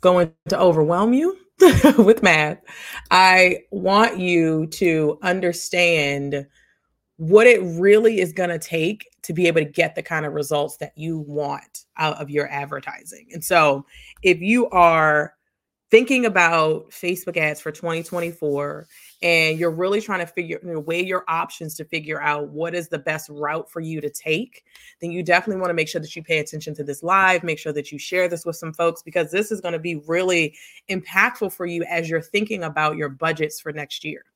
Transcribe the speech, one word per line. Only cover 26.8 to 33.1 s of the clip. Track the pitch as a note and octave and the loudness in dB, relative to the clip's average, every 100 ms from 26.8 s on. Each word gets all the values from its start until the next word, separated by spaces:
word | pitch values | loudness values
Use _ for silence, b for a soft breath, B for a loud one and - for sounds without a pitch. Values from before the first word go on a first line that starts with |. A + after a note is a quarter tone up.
this | C#3+ C#3 | -10 -8
live, | E3 F#3+ F#3+ F#3 | 0 2 4 2
make | E3+ D#3 | -2 -6
sure | D#3+ | -6
that | D3 D3 | -8 -8
you | D3 | -12
share | - F3+ F3+ | -6 -2 -2
this | E3+ E3+ | -2 -8
with | E3 | -8
some | E3 | -10
folks, | D#3+ E3+ E3 | -2 -2 -2
because | - F3 D#3 | -6 -4 -2
this | F3+ G#3+ | -4 -4
is | G#3+ | -6
gonna | F3+ E3 | -6 -6
be | E3 D#3+ D3+ | -6 -8 -4
really | E3 F#3 F3 D#3 B B B _ | -2 0 0 0 B B B _
impactful | F#3 F3 F#3 A#3 - G3 | -8 -4 0 0 -2 -8
for | - F3 | -6 -8
you | E3+ | -6
as | E3+ E3+ E3 | -6 -6 -4
you're | E3 | -6
thinking | D#3+ G3+ G#3 G#3+ | -2 -4 -4 -6
about | D#3+ D#3 D#3 D#3 | -6 -2 -2 -2
your | |
budgets | D3 | -8